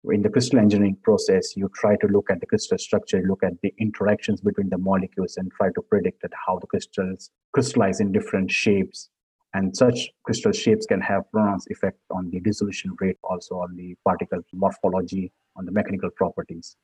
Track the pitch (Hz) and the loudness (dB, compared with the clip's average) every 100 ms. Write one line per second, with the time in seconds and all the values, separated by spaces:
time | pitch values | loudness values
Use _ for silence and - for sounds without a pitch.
0 | - 104 104 127 123 131 107 101 101 98 | 0 2 2 2 4 6 6 6 2 2
1 | - 101 - 95 - 101 98 - 104 104 | 2 2 4 2 2 -6 -6 0 0 2
2 | 101 101 - 87 - 104 - 92 - 104 | 4 2 2 -4 0 -2 0 -4 0 -2
3 | - 98 92 95 92 87 101 - 110 - | 0 0 0 0 -2 -2 -6 -2 -4 0
4 | 101 104 - 101 101 98 98 90 95 95 | 0 2 0 0 0 0 -2 -2 0 0
5 | 92 - 92 - 95 - 95 - - 101 | 0 -4 -6 -6 -10 0 0 0 0 0
6 | 90 - - - - 90 - 95 - - | 0 -4 -12 -8 -4 -4 -4 -6 -4 -6
7 | 92 92 - _ _ - 123 - 98 95 | -4 -6 -14 _ _ 0 2 2 2 2
8 | 104 101 - 98 95 - 117 98 92 - | 2 0 0 -2 0 0 2 2 0 -6
9 | - _ _ _ _ 98 95 - 123 120 | -20 _ _ _ _ -2 -2 4 2 2
10 | - _ - - 107 - - 107 - 98 | -6 _ -6 0 0 2 2 2 2 -2
11 | 98 98 - 107 107 98 - - 98 - | 0 -2 -2 0 2 0 -6 -4 -4 -4
12 | _ 92 90 92 101 101 101 - 95 90 | _ -8 -6 -2 -2 -2 -4 -4 -10 -2
13 | 95 92 - 90 - 92 90 90 90 90 | -2 -2 -6 -8 -6 -8 -8 -8 -14 -2
14 | 98 - 98 90 - 90 98 - 95 92 | 0 0 -2 -6 -6 -2 -2 2 0 0
15 | 92 98 92 _ _ - 92 101 95 95 | -2 -4 -6 _ _ -14 -2 -2 0 -4
16 | 90 - 90 - - 85 - _ | -6 -2 -2 -2 -10 -14 -16 _